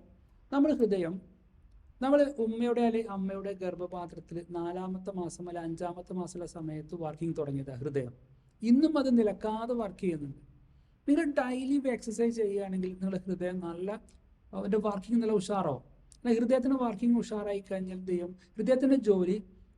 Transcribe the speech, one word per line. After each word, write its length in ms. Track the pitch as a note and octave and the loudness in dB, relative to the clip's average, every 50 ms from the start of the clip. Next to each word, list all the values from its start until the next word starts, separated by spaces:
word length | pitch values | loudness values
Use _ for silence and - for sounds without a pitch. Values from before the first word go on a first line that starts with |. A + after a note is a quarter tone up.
| - - - - _ _ _ _ _ - | -10 -18 -20 -20 _ _ _ _ _ -2
നമ്മുടെ 220 | C#4 C#4+ C#4+ D#4 C#4+ - | 2 4 4 4 4 4
ഹൃദയം, 340 | A#3 G3+ G3 F#3 E3+ D#3+ F#3 F#3 - - - _ _ _ _ - - - - - - - - - | 2 2 2 2 0 -2 -4 -6 -10 -16 -20 _ _ _ _ -20 -20 -20 -20 -20 -20 -20 -8 -4
നമ്മൾ 180 | B3 C4+ C#4+ D4 C#4+ C#4 C#4+ - A3+ | 2 4 6 6 6 4 2 -2 -2
ഉമ്മയുടെ 380 | A3 A3+ A#3 A#3+ A#3+ A3+ A#3+ A#3 A#3 | -2 -2 0 0 0 2 4 2 2
അല്ലെങ്കിൽ 240 | A3+ A3+ A3+ G#3 G3 | 2 0 -2 -4 -4
അമ്മയുടെ 360 | G3 F#3+ F#3+ F#3+ G3 G3 G3 G3 F#3 | -4 -4 -4 -4 -6 -6 -6 -6 -6
ഗർഭപാത്രത്തിൽ 760 | F#3 F3+ F3 F3 F3+ F3 F#3+ F3+ F3 E3+ E3 E3+ E3 - E3+ E3+ E3+ F3 F3 E3+ | -6 -6 -6 -6 -6 -8 -8 -8 -10 -10 -12 -14 -14 -10 -10 -10 -10 -8 -6 -6
നാലാമത്തെ 540 | E3+ E3+ F3+ F#3 F#3 F#3 F#3 F#3 F#3 G3 G3 F#3 | -4 -4 -4 -4 -6 -6 -6 -4 -2 0 0 0
മാസം 240 | F3 E3 E3 - F3+ F3+ | 0 -2 -4 -6 -8 -8
അല്ലെങ്കിൽ 200 | F3 E3+ E3 E3 | -6 -4 -4 -4
അഞ്ചാമത്തെ 440 | E3 E3+ F3+ F3 F3 F3+ F3+ - F#3 F#3 | -2 -2 -4 -4 -4 -6 -8 -6 -4 -4
മാസമുള്ള 300 | F3+ E3 - F3 F3 D#3 - E3+ | -4 -4 -4 -8 -8 -8 -8 -8
സമയത്ത് 360 | D#3+ D#3 D#3 D#3 D3+ D3+ F3+ E3+ D#3+ | -6 -6 -6 -6 -8 -8 -8 -6 -4
വർക്കിംഗ് 320 | D3+ D3+ D3+ E3 E3 D#3 D#3+ | -6 -4 -2 -2 -2 0 -2
തുടങ്ങിയതാ 360 | D3+ C#3+ C#3 C#3 C3+ C#3 C3 B2 | -2 -2 -2 -4 -4 -6 -6 -6
ഹൃദയം. 300 | C3+ D3+ C#3 C#3 B2 A#2+ - - - - - _ _ _ _ _ A3 A#3 | -4 -2 0 -2 -2 -2 -6 -14 -20 -20 -20 _ _ _ _ _ 4 6
ഇന്നും 220 | A#3+ C4+ D#4+ D#4 D#4 D4 | 6 6 6 6 4 4
അത് 100 | C4 C4 A#3+ A#3 | 4 4 4 4
നിലക്കാതെ 540 | A3 G#3 F#3+ F#3 - G#3+ A3 A3 A#3 A#3+ B3 A#3 | 4 4 2 -2 -2 -4 -2 -2 -4 -2 -2 -2
വർക്ക് 200 | A3 G3 F#3 - G3+ | -4 -4 -6 -4 -2
ചെയ്യുന്നുണ്ട്. 360 | F#3 E3 D3+ C#3+ C#3 C#3+ - - - - - - _ _ _ _ _ _ _ _ - | -2 -2 -2 -4 -8 -12 -12 -18 -20 -20 -20 -20 _ _ _ _ _ _ _ _ 2
നിങ്ങൾ 180 | C#4+ D#4+ E4 D4 C#4 C#4+ | 2 4 2 2 0 0
ഡെയിലി 360 | B3 B3 B3+ B3+ C4 C4 C#4 C#4+ B3+ C4 A#3+ | 0 0 -2 -4 -2 0 0 0 2 0 -2
എക്സർസൈസ് 400 | - - A#3 G#3+ A3 A#3 A#3 A#3 A#3 | -2 -4 -4 -2 0 0 0 2 0
ചെയ്യുകയാണെങ്കിൽ 500 | G#3+ G3 G3 G3+ G3+ F#3+ F#3+ F#3+ F#3 F#3 F#3 | 0 0 0 -2 -2 -2 -2 -2 -2 -4 -4
നിങ്ങളുടെ 260 | F#3 F#3+ F#3+ F#3+ F3+ - | -4 -4 -4 -2 -4 -4
ഹൃദയം 320 | F#3+ F#3 F3 F3+ F3+ F3+ F#3 F3 E3+ | -4 -4 -4 -4 -4 -4 -4 -6 -6
നല്ല, 200 | E3+ E3+ F#3 G3 G#3+ A#3 - - - - _ _ _ _ _ - - F#3+ | -6 -6 -6 -6 -6 -8 -10 -16 -20 -20 _ _ _ _ _ -12 -8 -6
അതിൻ്റെ 220 | G3+ G3+ G#3 G#3+ G3+ | -2 0 0 0 0
വർക്കിംഗ് 340 | G#3+ G3+ F#3+ F#3 - A#3+ A#3 | 0 -2 -4 -2 0 0 2
നല്ല 120 | A3+ A3 G#3+ G3+ | 2 2 2 0
ഉഷാറാവും. 440 | F#3 - G#3 G3 F3 D#3 B2+ B2 - - - - - _ - - | 0 0 -2 0 0 0 -2 -4 -8 -14 -20 -20 -20 _ -14 -4
അല്ല, 140 | - A#3+ A#3 A3+ | 0 2 2 2
ഹൃദയത്തിന് 380 | A#3 A3 C4 B3+ B3 C4+ C4+ C4 | 4 4 4 4 4 2 2 2
വർക്കിംഗ് 340 | B3 A#3 G3+ F#3+ A#3+ A#3+ A#3+ A#3 | 0 0 -2 2 4 4 4 4
ഉഷാറായി 400 | G3+ - G#3+ G#3 G#3 G#3 G3+ G3 G3+ - | 2 0 -4 -4 -4 -4 -4 -4 -4 -6
കഴിഞ്ഞാൽ 280 | G3 F#3+ F#3 F#3 F#3 F#3 | -6 -6 -4 -6 -8 -8
എന്ത് 140 | F#3 F#3 | -4 -2
ചെയ്യും? 200 | F3+ F3 F3 F3 F#3 - - - - | -2 -2 -2 -4 -8 -12 -20 -10 -6
ഹൃദയത്തിൻ്റെ 420 | A3 G#3 A3 C4 B3+ C#4 C4 C4+ C#4 G3+ G#3+ | -2 2 2 4 4 6 4 4 6 6 6
ജോലി 300 | G3 F#3 F3+ F3 G3 A3 - - - - - - - | 6 6 4 2 0 0 -4 -8 -18 -20 -20 -20 -20